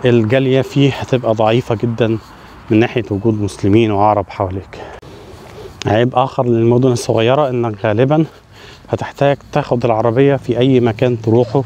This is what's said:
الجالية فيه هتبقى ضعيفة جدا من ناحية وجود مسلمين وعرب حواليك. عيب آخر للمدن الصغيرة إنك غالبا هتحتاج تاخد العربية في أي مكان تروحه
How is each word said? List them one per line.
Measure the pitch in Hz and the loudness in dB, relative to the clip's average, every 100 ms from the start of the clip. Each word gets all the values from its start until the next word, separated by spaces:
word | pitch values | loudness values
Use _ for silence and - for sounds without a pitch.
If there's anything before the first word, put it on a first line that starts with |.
الجالية | 127 120 107 131 135 131 | 4 2 2 0 2 0
فيه | 131 143 139 | 0 2 0
هتبقى | - - 127 123 | 0 -4 -2 0
ضعيفة | 110 110 117 - | 0 2 0 -2
جدا | 110 120 113 113 110 - - - - - | -4 -2 -2 -2 -2 -8 -20 -20 -20 -2
من | 110 | 2
ناحية | 117 127 107 | 2 -2 -4
وجود | 101 110 107 | -2 -2 -2
مسلمين | 101 - 104 107 110 | -4 -4 2 2 2
وعرب | 101 104 104 95 | 2 2 2 -4
حواليك. | - 95 95 92 - - - - - - - - - - - 98 | -6 -6 -6 -12 -18 -18 -18 -20 -20 -20 -20 -20 -20 -20 -8 -2
عيب | 104 127 | 0 2
آخر | 123 131 - 123 | 0 -2 -2 0
للمدن | 113 117 120 131 | 2 2 4 2
الصغيرة | 120 - 113 113 135 143 | 0 0 0 2 2 0
إنك | 123 117 104 | -2 -4 -4
غالبا | 110 104 135 156 156 - _ - - - - | -2 0 2 2 -2 -6 _ -20 -20 -20 -8
هتحتاج | 113 - - 139 139 - | -8 -8 -2 0 0 -4
تاخد | 147 139 123 | -6 -2 -2
العربية | 120 110 113 113 139 135 | 0 0 0 2 2 0
في | - 117 | -2 0
أي | 131 127 | 2 2
مكان | 117 110 123 120 | 2 0 -2 -2
تروحه | 113 113 120 139 | 2 2 2 -2